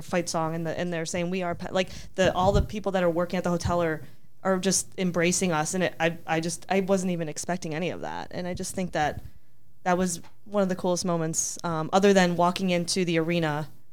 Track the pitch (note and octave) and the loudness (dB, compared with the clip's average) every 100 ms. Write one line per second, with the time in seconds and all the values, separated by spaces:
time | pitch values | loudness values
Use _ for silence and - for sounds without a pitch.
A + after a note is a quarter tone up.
0 | D#3+ F#3 F3 E3+ D#3+ E3 E3 - F3+ E3 | -2 -2 0 -2 0 -2 -2 -2 -2 -4
1 | D#3+ F3+ F3 F#3 F3 E3+ F3+ F#3+ F#3 - | -4 -2 -2 -2 -2 -4 -2 -2 -2 -6
2 | - - F3+ F3 F#3 G3+ - G#3+ G3 F#3+ | -6 2 2 4 4 4 2 -2 -2 2
3 | F3 E3 F3 F#3 F3 F3 - F3 E3 D3+ | 2 2 0 -2 0 0 0 0 0 -2
4 | - - - - F#3+ F#3+ F#3 F#3 - - | -6 -12 -12 -4 0 2 2 0 -2 -2
5 | F#3 F3 E3+ F3+ F#3 D#3 D#3+ F#3 F3 - | 0 2 2 2 2 2 0 0 0 2
6 | E3 E3+ - E3 E3+ - - G3 F#3 G3 | 0 0 -2 -2 -2 -4 0 0 4 2
7 | F#3 F3 D#3 - - F3+ E3 D#3 F3 F#2 | 2 -2 -4 -4 -4 -4 -4 -2 -2 -4
8 | D#2 E2+ - - F3+ F3+ F#3 - F3+ E3 | -6 -6 -6 -6 -6 -6 -4 -4 -2 0
9 | D3 - - - - - - - F#3 F3+ | 0 -2 -8 -12 -12 -12 -12 -4 0 2
10 | F#3 E3+ - - - G3+ F#3+ F#3 F#3 F3 | 0 -4 -10 -14 -2 0 2 2 0 0
11 | F#3 E3+ D#3+ D#3+ - - F3 D#3+ D#3+ F#3+ | 0 0 0 -2 -4 -4 -4 -2 2 6
12 | G3+ F#3+ F3+ F3 F3 F#3 F#3+ F3 E3+ G3 | 8 8 6 6 4 4 2 2 0 0
13 | F3+ E3 D#3+ E3+ D#3+ D3 D3+ - - | 2 2 2 2 2 0 -4 -10 -14